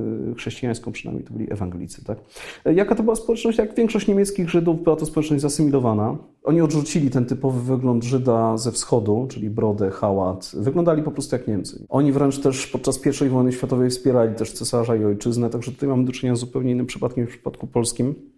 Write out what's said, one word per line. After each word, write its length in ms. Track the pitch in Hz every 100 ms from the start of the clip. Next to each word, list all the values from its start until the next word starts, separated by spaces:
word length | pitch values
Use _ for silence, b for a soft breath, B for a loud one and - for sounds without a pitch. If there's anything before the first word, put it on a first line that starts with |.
| 110 110 110
y, 20 |
chrześcijańską 580 | 117 - - 123 113 -
przynajmniej 340 | 110 - - -
to 80 |
byli 180 | 113 -
ewangelicy, 520 | 101 92 87 - -
tak? 140 | - 117 - B B B -
Y, 80 |
jaka 200 | 165 208
to 80 | 226
była 140 | 226 220
społeczność? 420 | - 226 233 226
Jak 160 | 214
większość 340 | - 226 220 202
niemieckich 420 | 196 202 - 175
Żydów, 320 | 175 170 165
była 140 | 165 156
to 100 | 156
społeczność 360 | - 151 147
zasymilowana. 760 | 147 143 151 139 123 104 107 151 - _
Oni 160 | - 165
odrzucili 500 | 160 151 147 170 143
ten 160 | 131 127
typowy 360 | 127 139 127
wygląd 420 | 123 131 127 120
Żyda 520 | 120 131 127 113 113 113
ze 160 | 117
wschodu, 540 | 113 - 123 104 107 131
czyli 200 | - 107
brodę, 400 | 110 110 101 98
hałat. 640 | - 107 98 92 90 - -
Wyglądali 440 | 113 170 170 156
po 80 | 151
prostu 260 | - 135 123
jak 120 | -
Niemcy. 380 | 104 - - -
Oni 240 | 131 147
wręcz 260 | 139 143 135
też 280 | 139 131 -
podczas 320 | 127 - 127
pierwszej 300 | 151 139 139
wojny 240 | 127 127
światowej 380 | 127 131 123 127
wspierali 440 | 123 139 123 113
też 180 | 104 110
cesarza 440 | - 113 123 113 113
i 80 |
ojczyznę, 460 | 107 101 123 120 117
także 220 | 120 123
tutaj 160 | 127 139
mamy 160 | 131
do 80 | 127
czynienia 240 | 127 127 120
z 40 |
zupełnie 300 | 123 131 127
innym 160 | 123 123
przypadkiem 400 | - 127 - 120
w 40 |
przypadku 360 | - - - -
polskim. 480 | 123 117 - 123 151 -